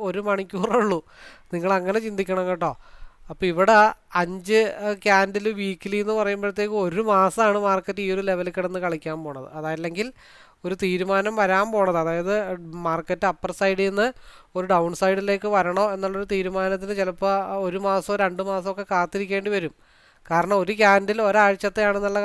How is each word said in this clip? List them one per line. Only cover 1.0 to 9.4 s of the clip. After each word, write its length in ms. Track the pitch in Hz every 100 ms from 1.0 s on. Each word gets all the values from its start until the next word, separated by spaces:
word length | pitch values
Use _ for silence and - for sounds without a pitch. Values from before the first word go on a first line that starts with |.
| - - - - -
നിങ്ങൾ 180 | 175 180 190
അങ്ങനെ 200 | 180 214 220
ചിന്തിക്കണം 400 | 196 185 185 185
കേട്ടോ. 200 | 175 160 127 - - - - -
അപ്പോൾ 140 | 156 185
ഇവിടെ 240 | 170 196 214 208 - _ 180
അഞ്ച്, 360 | 175 190 180 220 214 - 208
ഏഹ്, 120 | 202 208
ക്യാൻഡിൽ 400 | 196 196 202 208 202
വീക്ക്ലി 400 | 196 185 196 208
എന്ന് 120 | 208 220
പറയുമ്പോഴത്തേക്ക് 580 | 202 202 202 190 208 214 180
ഒരു 160 | 175 220
മാസമാണ് 480 | 196 190 233 220 202 202
മാർക്കറ്റ് 340 | 190 185 196 190
ഈ 40 | 190
ഒരു 80 | 196
ലെവലിൽ 240 | 180 180 180
കിടന്ന് 220 | 180 185 175
കളിക്കാൻ 320 | 160 160 160 156
പോണത്. 220 | 135